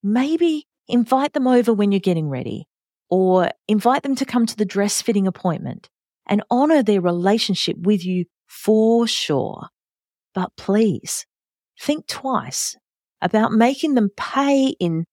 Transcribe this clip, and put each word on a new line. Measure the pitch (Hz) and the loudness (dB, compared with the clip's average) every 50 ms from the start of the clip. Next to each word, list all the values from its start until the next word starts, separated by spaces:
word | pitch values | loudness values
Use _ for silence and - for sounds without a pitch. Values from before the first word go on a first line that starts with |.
| - | -2
Maybe | 196 214 240 262 294 330 330 339 339 311 302 - _ _ _ _ | 0 0 0 0 0 0 0 0 0 0 -2 -6 _ _ _ _
invite | - 240 240 226 - 262 262 277 294 | -2 0 0 2 2 2 0 0 -2
them | - 294 254 254 | -2 0 2 4
over | 254 247 233 240 | 4 4 4 2
when | 226 202 208 202 | 2 2 2 2
you're | 202 196 | 2 2
getting | 185 190 175 165 156 147 | 0 0 0 0 -2 -4
ready, | 135 127 131 120 110 - - _ _ _ _ _ _ _ _ _ | -6 -6 -6 -8 -8 -10 -12 _ _ _ _ _ _ _ _ _
or | 170 190 185 185 185 185 175 - - _ _ - | 0 2 4 4 4 4 2 0 -4 _ _ 0
invite | 214 208 - 240 262 277 - | 0 2 4 2 2 2 -2
them | 277 269 | -4 -4
to | - 269 | -4 -4
come | - - 247 233 | -2 0 0 0
to | 220 - | 0 -2
the | - 214 | -4 -4
dress | 185 - 196 202 202 - - | -2 -2 -2 -2 -2 -2 -2
fitting | - - 208 202 190 | -2 0 0 0 0
appointment | 190 175 - - 180 156 - - 131 - - - _ _ _ _ _ _ _ _ - | -2 -4 -2 -4 -4 -4 -2 -8 -10 -12 -12 -18 _ _ _ _ _ _ _ _ -2
and | 202 208 - _ | -2 -2 0 _
honour | 240 247 277 302 330 294 | 0 2 4 4 4 4
their | 226 220 208 196 | 4 2 2 2
relationship | 170 180 175 175 175 196 214 226 - - 190 - - - - - | 2 0 0 2 2 2 2 2 0 -2 -2 -2 -2 -6 -6 -2
with | 170 196 214 185 170 | 0 0 0 2 0
you | 185 185 180 170 _ _ _ _ | -2 -2 -4 -4 _ _ _ _
for | _ - - - - 220 220 220 220 233 233 233 | _ -20 -6 0 2 2 4 4 4 4 2 2
sure. | 220 - - - - 151 131 113 - - - - - _ _ _ _ _ _ _ _ _ _ _ _ _ | 0 -2 -4 -2 -2 -2 -2 -2 -4 -8 -12 -16 -20 _ _ _ _ _ _ _ _ _ _ _ _ _
But | 190 185 - _ | -6 -6 -6 _
please, | - - - 196 214 226 208 151 - - - - - - _ _ _ _ _ _ _ _ _ _ _ | -10 -4 0 2 2 2 2 0 -4 -8 -10 -10 -10 -10 _ _ _ _ _ _ _ _ _ _ _
think | - - 302 311 - - | -4 -4 -4 -4 -6 -12
twice | - - - 262 254 - - 131 - - - - - _ _ _ _ _ _ _ _ _ | -12 -8 -4 -4 -4 -4 -4 -6 -8 -8 -8 -8 -10 _ _ _ _ _ _ _ _ _
about | - 180 - 214 220 - | -4 0 0 0 0 2
making | 214 214 226 254 277 - - 302 277 | 2 2 2 2 2 -2 -2 0 2
them | 247 208 196 _ | 2 2 0 _
pay | - - - - 269 277 277 277 277 269 262 - _ | -6 -12 -4 -2 0 2 2 2 2 2 0 0 _
in | 185 170 165 160 165 _ | -2 -2 -2 -2 -6 _